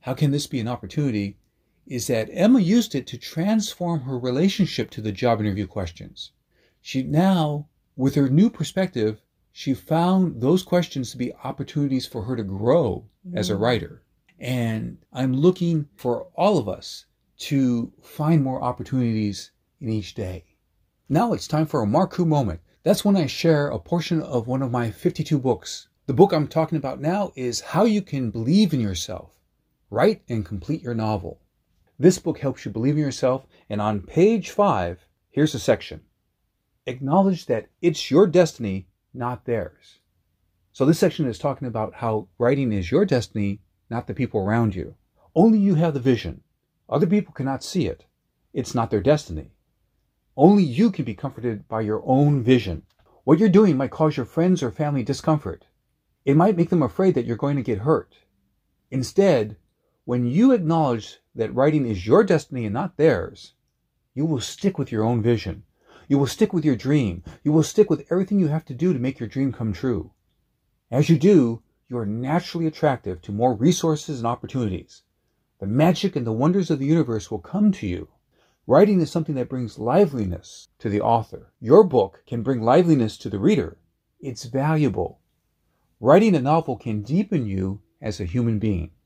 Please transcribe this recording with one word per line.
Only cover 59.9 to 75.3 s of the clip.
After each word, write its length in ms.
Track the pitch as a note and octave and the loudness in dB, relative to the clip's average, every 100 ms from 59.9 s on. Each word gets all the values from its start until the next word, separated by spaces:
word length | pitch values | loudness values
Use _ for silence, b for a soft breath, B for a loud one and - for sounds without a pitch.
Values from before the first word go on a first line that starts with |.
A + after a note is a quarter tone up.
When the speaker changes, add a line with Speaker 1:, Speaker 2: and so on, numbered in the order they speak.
| _ | _
Speaker 1:
when 220 | - B2 A#2+ | -6 -2 0
you 260 | C#3+ B3+ | 4 4
acknowledge 680 | B3 D#3+ E3 D3 A#2 - - _ | 4 2 2 2 -2 -6 -20 _
that 200 | - A2 | -6 -4
writing 320 | G#2+ C#3 D#3 B2 | 2 2 2 0
is 200 | G2+ F#2 | -4 4
your 160 | D#3 | 4
destiny 440 | G#3+ D#3+ - C3 A2 | 6 2 0 -6 -4
and 80 | |
not 240 | G#2 F3 - | -4 -6 2
theirs, 560 | D#3+ G#2+ - - - _ _ _ _ _ _ | 2 2 -2 -12 -20 _ _ _ _ _ _
you 140 | - D#3 | -4 -2
will 140 | D3 | -2
stick 360 | - - G3+ F#3 | -6 -4 -4 -2
with 160 | C3 | -6
your 120 | A2 | -2
own 180 | A2 A#2+ | 0 0
vision. 400 | A2 A#2 G#2 E2 - _ b b b | 0 0 -2 -10 -14 _ b b b
You 120 | C#3 | 0
will 80 | C3+ | 0
stick 260 | - G#3+ | 0 0
with 140 | F#3 D3+ | 2 0
your 100 | A#2 | -2
dream. 460 | - D3 A2+ F2 - B | 0 0 0 -4 -12 B
You 100 | - | 0
will 100 | D#3 | 2
stick 260 | D3+ - G3+ | 2 2 2
with 180 | D#3 - | 2 -2
everything 280 | F3 F#3+ G3+ | -4 0 0
you 100 | E3 | 0
have 180 | D#3 - | -2 -6
to 80 | |
do 180 | B2 F3 | -4 -2
to 60 | C#3+ | 0
make 200 | B2 C3+ | -2 -6
your 100 | A2+ | -8
dream 240 | C3 C3+ | -4 -4
come 200 | A2+ A2+ | -2 -6
true. 400 | F#2+ C3 G#2 - _ _ _ _ _ _ _ _ | -4 -4 -4 -6 _ _ _ _ _ _ _ _
As 180 | A#2+ D3 | -2 2
you 100 | E3 | 4
do, 440 | E3+ F#3+ A#2+ A#2 _ _ _ | 6 6 4 -2 _ _ _
you 80 | B2 | -6
are 100 | G#2 | -4
naturally 600 | A2 B2+ D#3+ E3+ E3+ D#3+ | -6 -2 -2 -2 -4 -4
attractive 560 | - D#3 B2+ - F2+ | 0 -2 -2 -6 -10
to 100 | - | -8
more 220 | G#2 B2 | 0 0
resources 640 | A2 C3+ F3 E3 D3+ - C#3 | 2 2 2 0 -2 -4 -6
and 80 | A#2 | -4
opportunities. 760 | A#2+ - C3+ A2+ F#2 - - _ _ _ | -6 -6 -4 -4 -4 -10 -20 _ _ _